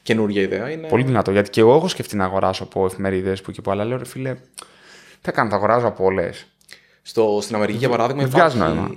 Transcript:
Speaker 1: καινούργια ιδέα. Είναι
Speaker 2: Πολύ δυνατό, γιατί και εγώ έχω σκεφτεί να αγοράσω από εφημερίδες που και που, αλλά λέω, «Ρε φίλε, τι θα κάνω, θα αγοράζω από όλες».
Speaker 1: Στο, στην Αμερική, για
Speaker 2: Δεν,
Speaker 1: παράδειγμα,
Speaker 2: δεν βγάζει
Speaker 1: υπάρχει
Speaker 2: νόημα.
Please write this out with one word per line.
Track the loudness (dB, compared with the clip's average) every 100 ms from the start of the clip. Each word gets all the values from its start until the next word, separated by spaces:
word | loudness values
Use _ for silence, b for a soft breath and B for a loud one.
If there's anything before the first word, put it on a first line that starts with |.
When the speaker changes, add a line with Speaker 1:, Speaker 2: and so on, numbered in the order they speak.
Speaker 1:
καινούργια | -2 0 2 0
ιδέα. | 0 -2 -4
Είναι | -8 0
Speaker 2:
Πολύ | 0
δυνατό, | 2 0 2
γιατί | 2 2
και | 4
εγώ | 6
έχω | 6 4
σκεφτεί | -4 -6 -4
να |
αγοράσω | -2 0 0 -2
από | -6 -2
εφημερίδες | -2 -2 -4 -2 -2 -4
που | -6
και | -10
που, | -4
αλλά | -4
λέω, | -2 -6
«Ρε |
φίλε, | -8 -10 -10
τι | -10 _ -20 -20 _ -20 -20 -20 -16
θα | -6
κάνω, | 0 0
θα | 2
αγοράζω | 2 2 0
από | 0
όλες». | 0 0 -2 -6 -20 _ _ B B B
Speaker 1:
Στο, | -8 0 2 2
στην | -2
Αμερική, | -2 -2 0
για | 0
Speaker 2:
Δεν, | 0
Speaker 1:
παράδειγμα, | 0 0 0
Speaker 2:
δεν |
βγάζει | 4 4 4
Speaker 1:
υπάρχει | 0 0
Speaker 2:
νόημα. | -4